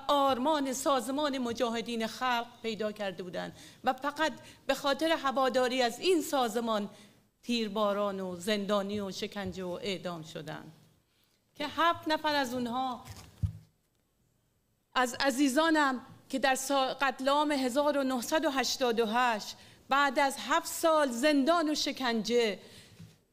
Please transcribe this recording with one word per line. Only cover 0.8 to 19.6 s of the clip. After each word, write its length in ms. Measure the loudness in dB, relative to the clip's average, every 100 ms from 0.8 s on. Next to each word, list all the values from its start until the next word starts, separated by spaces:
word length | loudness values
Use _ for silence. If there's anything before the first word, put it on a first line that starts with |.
| 0 0 0 -2 -2 -2
مجاهدین 680 | -4 -2 -2 -2 -4 -4 -4
خلق 400 | -4 -2 -2 -4 -8
پیدا 300 | -8 -4 -4
کرده 300 | -4 -6 -6
بودند 340 | -8 -8 -8 -12 -20 -4
و 80 | -2
فقط 400 | -2 -4 -2 -2 -2 -14 -12 -4
به 80 |
خاطر 360 | -2 0 0 2
هواداری 720 | 2 0 2 2 2 2 2
از 180 | 0 2
این 220 | 2 2
سازمان 680 | 2 0 2 0 0 -2 -2 -10 -20 -20 _ _
تیرباران 800 | -4 -2 0 0 0 2 -2 -2
و 160 | -6 -6
زندانی 640 | -2 -2 2 0 0 -4
و 100 | -6
شکنجه 540 | -6 -8 -6 -6 -6
و 140 | -6 -6
اعدام 400 | -4 -6 -6 -8
شدند 500 | -10 -12 -10 -12 -14 -20 -20 _ _ _ _ _ _
که 120 | -8 -6 0
هفت 320 | 2 2 -2
نفر 260 | -2 0
از 200 | 0 0
اونها، 500 | -2 -4 -2 -4 -6 -12 -18 -20 -6 -6 -6 -20 _ _ _ _ _ _ _ _ _ _ _ _
از 200 | 0 0
عزیزانم 840 | 2 0 4 2 4 4 4 2 0 -8 -20 -8
که 100 | 0
در 160 | 2
سا-، 400 | 2 0 0 0 0
قتل 280 | -2 0 2
عام 240 | 2 2
هزار 460 | 2 0 2 2 2
و 40 |
نهصد 420 | 0 -2 0 0
و 60 | 2
هشتاد 500 | 0 -2 0 0 2
و 60 | 0
هشت 500 | 2 2 0 -6 -14